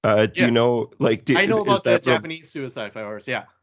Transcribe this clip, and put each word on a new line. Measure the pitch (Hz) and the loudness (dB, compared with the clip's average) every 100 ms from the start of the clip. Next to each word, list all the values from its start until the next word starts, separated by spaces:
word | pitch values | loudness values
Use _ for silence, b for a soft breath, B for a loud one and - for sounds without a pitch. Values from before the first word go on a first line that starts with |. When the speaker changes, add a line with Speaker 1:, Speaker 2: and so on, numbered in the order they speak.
Speaker 1:
uh, | 113 104 107 | 2 2 2
do | - | 2
Speaker 2:
Yeah. | 120 | 2
Speaker 1:
you | |
know, | 117 120 120 - - | 4 2 0 -4 -2
like, | 135 113 - | -2 -2 0
do, | 139 | 2
Speaker 2:
I | 202 | 2
know | 220 | 0
Speaker 1:
is | 208 | 0
Speaker 2:
about | 196 - | 0 2
the | |
Speaker 1:
that | - | 0
the | - | 2
Speaker 2:
Japanese | 160 160 160 151 | -2 -2 -14 -14
suicide | 151 131 123 104 | -12 -10 -10 -12
forest. | 110 104 107 117 | -10 -12 -12 -8
Yeah. | 120 - _ | -8 -8 _